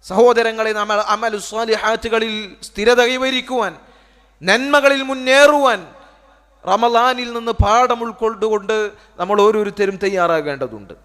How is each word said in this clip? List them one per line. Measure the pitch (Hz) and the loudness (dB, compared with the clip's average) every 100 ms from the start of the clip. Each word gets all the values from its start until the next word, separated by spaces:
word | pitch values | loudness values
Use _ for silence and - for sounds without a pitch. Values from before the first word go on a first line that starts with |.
| - | -4
സഹോദരങ്ങളെ, | 185 240 233 226 220 220 | 4 4 4 0 -2 -4
നമ്മൾ | 214 208 208 | -2 -2 -2
അമലു | 208 214 226 214 | 0 -2 -2 -6
സ്വാലിഹാത്തുകളിൽ | - 214 226 214 214 220 226 226 226 214 208 - | -8 -6 -2 0 0 -2 -2 -2 -2 -6 -10 -16
സ്ഥിരത | - - 220 240 | -16 -2 2 2
കൈവരിക്കുവാൻ, | 240 254 262 254 247 247 202 160 - _ _ _ _ _ | 2 0 -2 -4 -6 -4 -4 -6 -20 _ _ _ _ _
നന്മകളിൽ | 156 220 269 285 277 277 | -2 0 2 0 2 -2
മുന്നേറുവാൻ | 269 262 254 269 285 294 269 208 160 - - _ _ _ _ _ - | -2 -6 2 4 6 4 2 0 -6 -20 -20 _ _ _ _ _ -2
റമളാനിൽ | 202 233 233 247 254 240 | 0 2 2 2 0 -6
നിന്ന് | 233 233 | -8 -6
പാഠം | 226 202 226 254 240 | 0 2 4 2 0
ഉൾക്കൊണ്ടുകൊണ്ട് | 233 208 220 208 220 214 190 214 208 - _ - | -4 -4 -4 -2 -2 -2 -2 -4 -4 -8 _ -8
നമ്മൾ | 185 208 | -2 4
ഓരോരുത്തരും | 202 214 208 202 196 190 | 4 4 -2 -2 -4 -2
തയ്യാറാകേണ്ടതുണ്ട്. | 196 190 175 160 147 139 127 110 98 87 | -2 0 0 0 -2 -6 -8 -10 -18 -20